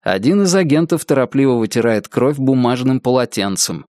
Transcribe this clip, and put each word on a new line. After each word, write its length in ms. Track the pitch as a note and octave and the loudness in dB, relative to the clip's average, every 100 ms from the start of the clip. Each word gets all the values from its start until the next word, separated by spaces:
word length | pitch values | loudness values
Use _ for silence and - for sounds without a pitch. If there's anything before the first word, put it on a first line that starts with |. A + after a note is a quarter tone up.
Один 420 | - F#2+ A#2 G3+ | -2 0 2 2
из 120 | G3 F#3+ | 2 2
агентов 480 | E3 D3 D#3+ E3 | 2 2 2 -2
торопливо 520 | - E3 B2 C3+ C3+ A#2+ | 0 0 0 0 2 2
вытирает 520 | A2 A#2+ A#2 G#2+ - | 0 0 0 0 -2
кровь 300 | - B2+ C#3+ | 0 0 0
бумажным 640 | C3+ C3 A#2+ B2 B2+ C3 | 0 2 2 0 0 0
полотенцем 840 | B2 B2+ B2 - G2 F#2 - D#2+ - | 0 0 0 -4 -4 -4 -4 -6 -12